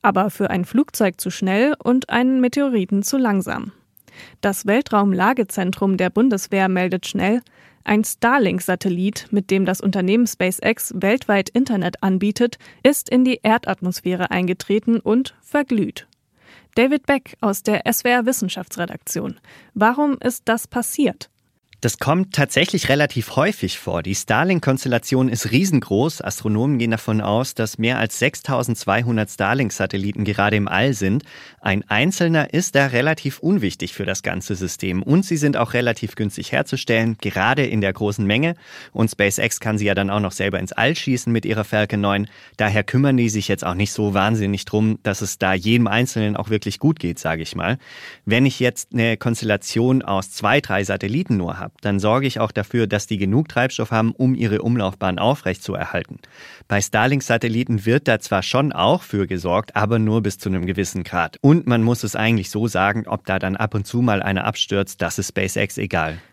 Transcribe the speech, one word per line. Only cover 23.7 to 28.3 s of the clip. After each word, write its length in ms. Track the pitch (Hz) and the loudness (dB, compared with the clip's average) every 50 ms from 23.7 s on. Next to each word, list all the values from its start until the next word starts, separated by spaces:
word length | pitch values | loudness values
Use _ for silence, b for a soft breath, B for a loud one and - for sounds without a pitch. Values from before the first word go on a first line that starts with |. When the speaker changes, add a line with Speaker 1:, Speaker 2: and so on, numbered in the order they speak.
| - | -6
Speaker 2:
vor. 260 | - - 92 87 85 78 | -6 -6 -4 -4 -4 -2
Die 120 | 87 98 | -2 -6
Starlink-Konstellation 1120 | - - - 110 120 156 185 190 170 - 139 131 131 - 131 123 123 - - 135 127 131 | -6 0 2 2 4 4 4 2 2 2 0 0 0 0 0 0 0 0 0 2 2 2
ist 240 | 131 113 113 - 101 | 2 0 -2 -2 2
riesengroß. 680 | 92 95 98 190 160 127 - - 98 104 131 165 - - | 2 2 2 4 2 0 2 2 2 2 2 0 -2 -6
Astronomen 580 | - 95 - - - 110 104 107 120 143 147 120 | -8 -8 -8 -4 -2 0 0 2 2 0 0 0
gehen 120 | 117 117 | 0 0
davon 280 | 113 110 - - 110 107 | 0 -2 0 0 0 0
aus, 360 | 101 101 104 117 131 - - | 2 2 0 0 0 -2 -4
dass 220 | - 113 107 - | -4 -4 -4 -2
mehr 200 | - 110 117 127 | -2 0 0 2
als 220 | 117 107 110 - - | 0 -2 -2 -2 0
sechstausendzweihundert 1080 | 117 143 | 0 0